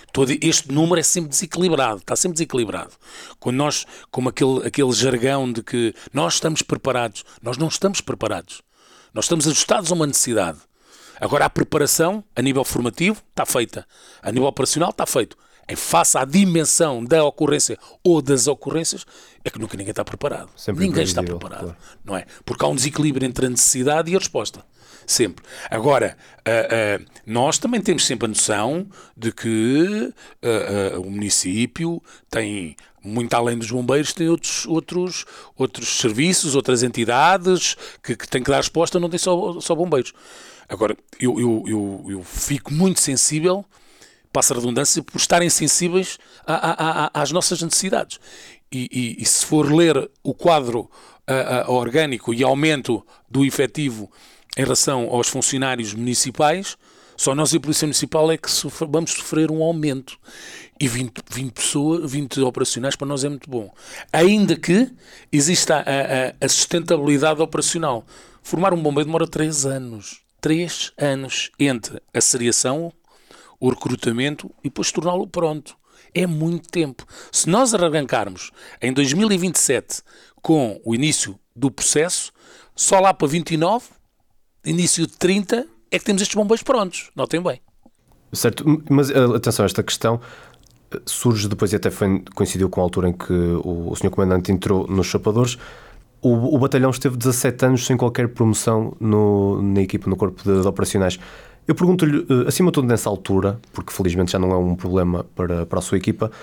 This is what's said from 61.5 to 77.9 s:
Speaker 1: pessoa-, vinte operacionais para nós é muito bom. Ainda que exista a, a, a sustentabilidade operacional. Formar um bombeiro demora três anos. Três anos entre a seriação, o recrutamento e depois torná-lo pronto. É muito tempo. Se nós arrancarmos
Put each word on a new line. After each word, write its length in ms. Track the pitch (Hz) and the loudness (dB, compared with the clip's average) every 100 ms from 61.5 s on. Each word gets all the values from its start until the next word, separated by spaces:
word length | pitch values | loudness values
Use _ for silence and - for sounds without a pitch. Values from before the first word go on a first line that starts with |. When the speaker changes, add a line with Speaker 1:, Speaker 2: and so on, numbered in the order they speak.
Speaker 1:
pessoa-, 520 | - - 147 151 170 151 | -6 -4 0 0 0 -2
vinte 320 | 143 139 135 | -6 -4 0
operacionais 560 | 127 127 131 - 135 - | 0 0 -2 -2 -4 -4
para 100 | 139 | -4
nós 160 | 143 | -4
é 60 | 143 | -4
muito 200 | 143 - | -6 -8
bom. 240 | 123 98 - - - - | -8 -8 -14 -20 -18 -2
Ainda 440 | 151 180 214 190 160 | 4 6 6 4 2
que 360 | - 190 254 - - - - | 4 4 2 -2 -20 -20 -2
exista 460 | 147 139 175 - 151 | 2 2 2 2 0
a, 40 | |
a, 640 | - 139 - 131 127 - | 0 -2 0 -2 -2 -2
a 40 | 175 | 0
sustentabilidade 920 | - - 170 165 165 143 143 156 151 | 0 0 -2 0 2 2 4 2 2
operacional. 640 | 156 156 147 170 156 117 - - - _ | 0 -2 -2 -2 -2 -4 -8 -20 -20 _
Formar 320 | - 165 196 | -6 0 2
um 80 | 175 | 2
bombeiro 240 | 151 143 151 | 2 0 0
demora 220 | 160 160 | 0 0
três 360 | 151 156 147 | -2 -2 -2
anos. 580 | 135 135 123 110 - - _ _ | -2 -4 -8 -12 -16 -20 _ _
Três 520 | 151 160 170 - - - | 0 2 0 -6 -8 -2
anos 540 | 143 135 131 - - - | 0 0 -4 -6 -6 0
entre 440 | 143 120 - 107 - | 0 0 -6 -14 -6
a 80 | 120 | 0
seriação, 720 | - 127 120 - 127 147 170 - _ _ _ - - _ | 0 2 2 2 0 -2 -6 -12 _ _ _ -20 -20 _
o 80 | 127 | -2
recrutamento 800 | - - 123 123 117 139 147 190 - | 0 -2 -2 -2 -2 -2 -4 -12 -10
e 40 | 135 | -8
depois 220 | - - | -4 -4
torná-lo 380 | - 165 180 202 | -2 -2 -2 -4
pronto. 480 | 175 160 151 - - _ _ _ | -2 -2 -2 -10 -20 _ _ _
É 140 | 170 180 | -2 -2
muito 420 | 156 160 170 - | 0 -2 -2 -4
tempo. 380 | 175 147 123 - - - | -2 -2 -6 -18 -20 -6
Se 180 | - 156 | -2 2
nós 260 | 208 262 | 4 4
arrancarmos 760 | 202 175 | 2 2